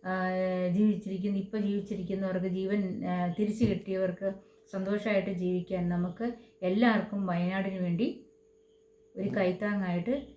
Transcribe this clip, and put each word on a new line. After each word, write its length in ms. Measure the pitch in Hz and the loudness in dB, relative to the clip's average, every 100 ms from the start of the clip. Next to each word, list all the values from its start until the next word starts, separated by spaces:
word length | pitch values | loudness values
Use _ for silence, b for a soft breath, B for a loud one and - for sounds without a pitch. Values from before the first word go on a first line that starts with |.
| 185 | -4
ആ, 20 | 185 185 185 185 185 180 180 | -2 0 0 0 0 2 4
ജീവിച്ചിരിക്കുന്ന, 600 | 214 185 196 190 202 196 | 4 4 -2 -4 -2 -2
ഇപ്പം 160 | 185 214 202 | -2 -2 0
ജീവിച്ചിരിക്കുന്നവർക്ക് 840 | 202 196 196 175 196 190 185 185 185 | 0 -2 -6 -4 -4 -2 0 0 -2
ജീവൻ, 240 | 190 208 190 - 180 | 0 0 0 -2 -2
ആ, 40 | 180 175 170 | 0 0 0
തിരിച്ചു 260 | 208 214 | 0 2
കിട്ടിയവർക്ക് 640 | 226 190 - 190 185 180 196 190 B B - | 2 2 -2 -2 -2 -2 -4 -4 B B -10
സന്തോഷമായിട്ട് 600 | - 190 208 220 196 185 180 | -6 -2 0 2 0 0 -2
ജീവിക്കാൻ 400 | 180 180 175 185 175 | 0 0 -2 -2 0
നമുക്ക് 320 | 175 180 170 233 233 B B - | 0 0 -2 -4 -6 B B 0
എല്ലാവർക്കും 520 | 196 240 208 180 202 190 | 6 6 4 0 -2 0
വയനാടിന് 500 | 170 175 190 190 190 180 | 0 0 0 -2 0 0
വേണ്ടി 200 | 170 277 - - - _ _ _ _ _ _ _ | 2 0 -2 -14 -20 _ _ _ _ _ _ _
ഒരു 140 | - 190 208 | -6 -2 2
കൈത്താങ്ങായിട്ട് 760 | 185 180 208 202 185 175 175 277 - | 0 0 -2 0 0 0 0 -2 -4